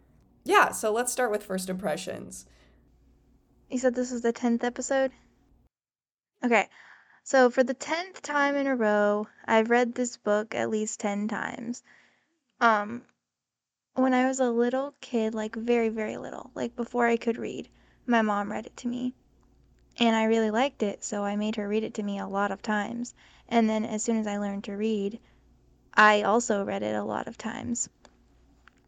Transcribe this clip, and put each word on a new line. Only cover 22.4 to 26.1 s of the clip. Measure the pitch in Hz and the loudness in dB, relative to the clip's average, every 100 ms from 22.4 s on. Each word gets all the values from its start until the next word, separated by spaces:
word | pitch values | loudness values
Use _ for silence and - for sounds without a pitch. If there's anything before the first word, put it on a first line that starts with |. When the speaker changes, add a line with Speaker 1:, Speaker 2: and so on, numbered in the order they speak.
| 202 | -2
Speaker 2:
of | 196 | -2
times. | - 214 202 240 240 - - - - | -2 -2 -2 -6 -10 -12 -20 -20 -2
And | 233 220 | 2 2
then | 220 | 0
as | 214 214 | -2 -4
soon | 226 226 | -2 -2
as | 214 | -2
I | 202 | -4
learned | 202 202 | -4 -6
to | 202 202 | -8 -4
read, | 220 214 196 233 _ _ _ _ _ _ _ | -2 0 -2 -6 _ _ _ _ _ _ _
I | - 214 | 6 8